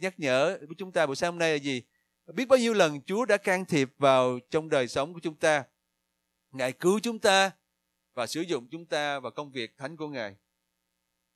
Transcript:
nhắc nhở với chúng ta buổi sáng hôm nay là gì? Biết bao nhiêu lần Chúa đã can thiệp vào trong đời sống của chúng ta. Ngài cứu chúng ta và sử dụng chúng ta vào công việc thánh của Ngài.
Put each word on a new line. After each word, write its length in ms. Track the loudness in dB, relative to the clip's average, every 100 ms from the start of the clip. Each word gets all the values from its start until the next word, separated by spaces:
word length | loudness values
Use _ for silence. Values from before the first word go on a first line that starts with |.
nhắc 180 | -6 -4
nhở 380 | 0 2 2 -2
với 160 | -12 -14
chúng 140 | -4
ta 140 | 0 0
buổi 100 | 0
sáng 160 | -4
hôm 80 | 0
nay 120 | 0
là 60 | 0
gì? 260 | -2 -6 -8 _ _ _ -10
Biết 120 | -6 4
bao 140 | 4
nhiêu 140 | 4
lần 280 | 4 4 2
Chúa 240 | -4 -4 0
đã 120 | 0
can 280 | 2 -2 0
thiệp 240 | 0 0 _
vào 420 | 4 6 4 -2 -4
trong 200 | -4 0
đời 180 | -2 0
sống 260 | -4 -4
của 60 | -6
chúng 160 | -10 -2
ta. 280 | 0 0 -2 _ _ _ _ _ _ _ _
Ngài 200 | -4 -4
cứu 280 | 0 2 2
chúng 200 | -2 0
ta 320 | 2 4 2 -2 _ _ _ _ _ -6
và 80 | -4
sử 140 | -4
dụng 260 | -2 -4 -4
chúng 140 | -16 -6
ta 340 | -4 -2 -4
vào 120 | -6
công 200 | -10 -10
việc 260 | -8 -10 _
thánh 200 | -12 -10
của 100 | -10
Ngài. 280 | -8 -8 -12 _ _ _ _ _ _ _ _ _